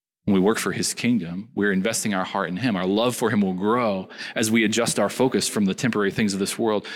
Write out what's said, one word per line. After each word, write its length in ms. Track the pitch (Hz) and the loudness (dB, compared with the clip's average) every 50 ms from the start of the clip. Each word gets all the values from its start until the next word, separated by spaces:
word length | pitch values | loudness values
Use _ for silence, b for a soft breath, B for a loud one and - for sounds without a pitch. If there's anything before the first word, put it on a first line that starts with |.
| _ _ _ _ - | _ _ _ _ 0
when 100 | 104 101 | 2 4
we 60 | 95 | 4
work 180 | 90 104 113 - | 4 4 2 2
for 120 | - 98 | 0 -4
his 240 | 85 - - - - | -2 -2 -4 -4 -4
kingdom, 540 | - - 120 123 104 82 85 87 95 110 - - | -2 0 0 0 0 -2 -4 -8 -10 -10 -8 -4
we're 180 | 101 101 104 | 0 0 2
investing 420 | 95 95 95 113 110 - - 110 101 | 2 2 0 0 -2 -2 -2 -2 -2
our 80 | 92 92 | -2 -2
heart 240 | - - 101 95 82 | -2 -2 -2 -2 -2
in 100 | 90 87 | -4 -2
him. 180 | 123 127 101 | -2 -2 0
Our 100 | 87 92 | 0 0
love 300 | 92 101 107 117 123 120 | 2 2 2 2 0 0
for 140 | - 123 107 | 0 0 2
him 100 | 117 104 | 2 2
will 140 | 98 95 92 | 2 2 0
grow 540 | 90 98 107 117 123 123 110 98 92 98 - B B B B B | 0 0 2 2 2 2 0 -2 -2 -6 -10 B B B B B
as 160 | B 117 110 | B 0 2
we 100 | 110 117 | 4 4
adjust 380 | 110 104 110 117 117 170 - 117 | 4 4 2 2 0 0 2 0
our 80 | 104 101 | 0 0
focus 400 | - - 127 131 - 101 - - | 2 2 0 2 2 0 -2 0
from 160 | - 110 101 | 0 0 0
the 100 | 92 95 | 0 0
temporary 380 | - - 117 107 104 101 98 | 0 -2 -2 0 0 0 0
things 200 | 90 - 110 101 | 0 0 0 0
of 60 | 98 95 | 0 -2
this 180 | 98 - - | -2 -2 -2
world 300 | - 113 110 107 101 - B B | -2 0 0 0 0 -2 B B